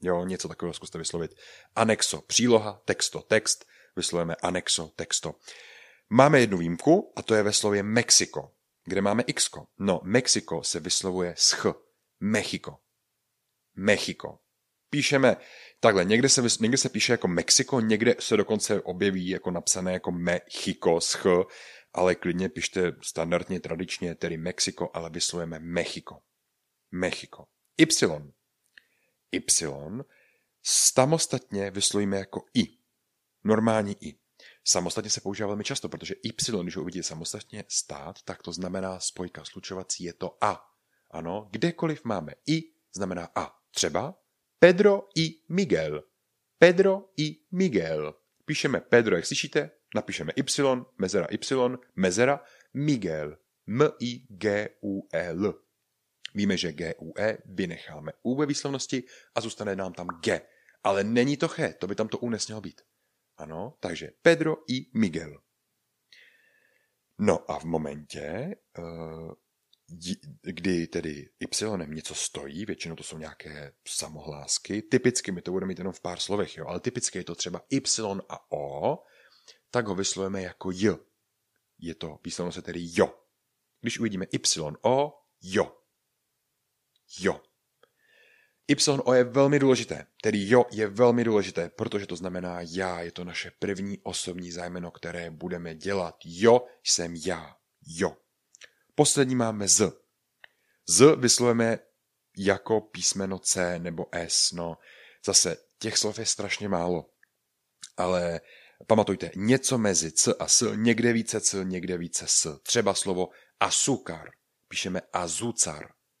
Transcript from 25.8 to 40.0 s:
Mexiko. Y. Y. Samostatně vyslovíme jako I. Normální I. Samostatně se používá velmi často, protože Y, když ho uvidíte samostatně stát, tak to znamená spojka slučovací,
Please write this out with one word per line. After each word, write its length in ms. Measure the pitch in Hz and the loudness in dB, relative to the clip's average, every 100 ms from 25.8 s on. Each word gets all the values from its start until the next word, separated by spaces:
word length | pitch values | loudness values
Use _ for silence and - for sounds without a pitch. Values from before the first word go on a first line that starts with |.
| 85 - - - _ _ _ _ _ _ _ | -4 -8 -14 -20 _ _ _ _ _ _ _
Mexiko. 560 | 90 90 - - - 76 _ _ - | -4 -4 -4 -10 -20 -20 _ _ 2
Y. 560 | 160 - 101 76 71 _ _ _ _ _ _ _ _ _ _ | 2 4 0 -2 -10 _ _ _ _ _ _ _ _ _ _
Y. 720 | 90 - - 78 69 76 113 - _ _ _ _ _ | -4 0 0 0 -6 -10 -12 -14 _ _ _ _ _
Samostatně 1080 | - - - - 135 165 - 131 - 101 98 | -2 2 4 6 4 4 0 -4 -4 -6 -4
vyslovíme 460 | 95 - 101 101 98 | -2 0 2 0 -2
jako 280 | 95 - - | -4 -10 -2
I. 240 | 127 - _ _ _ _ _ _ _ | 0 0 _ _ _ _ _ _ _
Normální 520 | 101 110 113 110 101 101 | 2 4 4 2 0 -6
I. 180 | 85 - _ _ - _ | -14 -16 _ _ -20 _
Samostatně 460 | - 92 87 - 107 | 0 0 0 -4 -4
se 100 | - | -4
používá 260 | 95 101 104 | -4 -4 -4
velmi 180 | 104 | -4
často, 240 | 104 - 82 | -6 -6 -8
protože 260 | - 85 - | -10 -10 -8
Y, 400 | 110 - - 104 | -8 -6 -4 -2
když 140 | 87 80 | -4 -6
ho 60 | |
uvidíte 200 | 82 87 | -6 -6
samostatně 640 | - 80 82 107 - 107 - | -8 -8 -10 -12 -12 -14 -8
stát, 540 | - - 71 76 95 | -6 -6 -10 -14 -14
tak 200 | - 92 | -12 -12
to 100 | - | -10
znamená 480 | 87 92 95 95 92 | -8 -6 -6 -6 -6
spojka 440 | - - 90 - | -8 -8 -10 -12
slučovací, 600 | 73 92 - 95 92 - | -16 -14 -12 -10 -8 -8